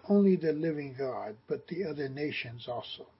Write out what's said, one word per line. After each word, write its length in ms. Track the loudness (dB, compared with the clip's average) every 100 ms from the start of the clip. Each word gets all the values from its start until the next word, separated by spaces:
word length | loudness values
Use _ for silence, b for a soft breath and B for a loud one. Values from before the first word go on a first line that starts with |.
| 4
only 280 | 6 8 6
the 180 | 4
living 420 | 0 0 -2 -6 -4
God, 380 | -4 -4 -6 -8 -6
but 200 | -6 -4
the 180 | -6 -4
other 220 | -4 -6
nations 600 | -4 -4 -4 -8 -10 -8
also. 400 | -8 -8 -12 -16 _